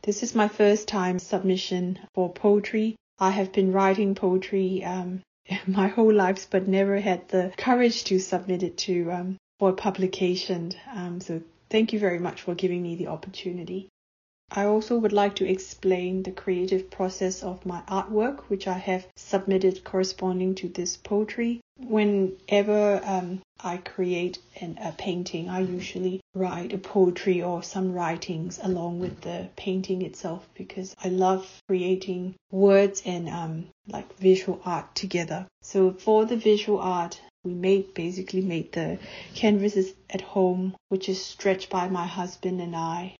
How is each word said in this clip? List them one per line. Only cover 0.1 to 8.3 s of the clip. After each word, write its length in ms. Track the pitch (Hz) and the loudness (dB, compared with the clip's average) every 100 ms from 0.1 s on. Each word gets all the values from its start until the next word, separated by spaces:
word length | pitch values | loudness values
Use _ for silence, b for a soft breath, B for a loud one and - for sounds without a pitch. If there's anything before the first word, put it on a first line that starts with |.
| 208 | -2
is 120 | 233 | -2
my 140 | 226 208 | 2 2
first 400 | - 208 208 208 | 6 6 6 2
time 300 | 214 180 180 | -2 0 -2
submission 800 | - 185 190 185 - 185 180 185 - | -2 -2 2 0 0 -2 -2 -4 -6
for 180 | - 180 | -2 -2
poetry. 640 | 180 208 208 202 220 220 220 _ _ | 2 4 4 4 0 0 -4 _ _
I 120 | 190 | 2
have 220 | 202 190 | 2 0
been 200 | 202 190 | 2 4
writing 420 | 190 196 190 202 | 4 4 4 2
poetry, 720 | 196 190 185 190 196 185 185 | 2 2 2 0 0 0 -2
um, 380 | 175 185 180 185 - _ | -4 -6 -6 -8 -12 _
<laughs> 220 | - 190 - | -8 -6 0
my 200 | 190 196 | 2 2
whole 260 | 202 220 | 6 6
life, 360 | 208 185 196 - | 8 6 2 0
but 160 | 196 190 | 0 2
never 320 | 190 196 196 | 2 4 2
had 300 | 202 180 - | 0 -2 0
the 240 | 190 180 - | 0 0 -2
courage 480 | - 247 240 233 | 2 4 4 2
to 140 | - 185 | 0 0
submit 440 | 185 | 2